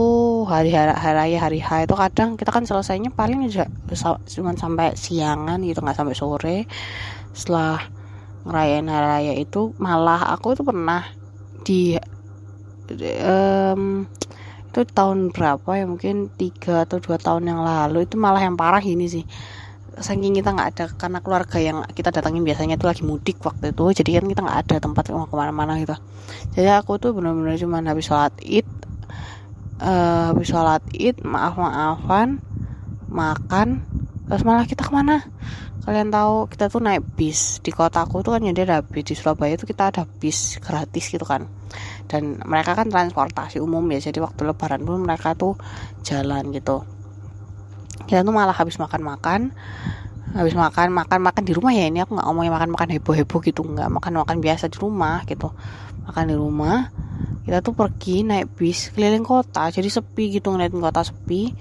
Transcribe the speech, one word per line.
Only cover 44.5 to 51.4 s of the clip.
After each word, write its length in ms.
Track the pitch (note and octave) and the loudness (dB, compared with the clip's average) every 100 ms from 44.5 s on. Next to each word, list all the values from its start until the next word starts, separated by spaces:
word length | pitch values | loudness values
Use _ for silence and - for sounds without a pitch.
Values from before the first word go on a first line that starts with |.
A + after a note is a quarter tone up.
| D#3 D#3 C3+ D3 | -2 -2 -2 -2
pun 160 | F3+ | -2
mereka 320 | F3+ E3 D#3+ | -2 -2 -2
tuh 240 | E3 F#3 G3 - - - - - | 0 -2 -2 -8 -12 -12 -12 -6
jalan 480 | C#3+ C#3 C#3 C#3+ | -2 0 -2 -4
gitu. 320 | C#3 C3+ C3+ - - - - - - - - - - - - - | -4 -2 -2 -4 -14 -16 -16 -16 -14 -16 -16 -16 -16 -14 -12 2
Kita 160 | F#3 | 4
tuh 120 | G3 | 4
malah 200 | A3 F#3+ | 4 4
habis 240 | F#3 E3+ - | 4 0 -2
makan-makan, 760 | D#3 D#3+ D#3 C#3 E3 F#3+ B3+ - - - - - - - - | -4 -4 -4 -4 0 0 0 -6 -12 -8 -8 -8 -10 -12 -6
habis 200 | - E3+ | 0 2
makan, 400 | E3+ D#3 E3+ F3 | 4 4 4 4
makan, 260 | F3+ D#3+ F#3 F3+ | 2 2 4 4
makan 180 | G3 | 2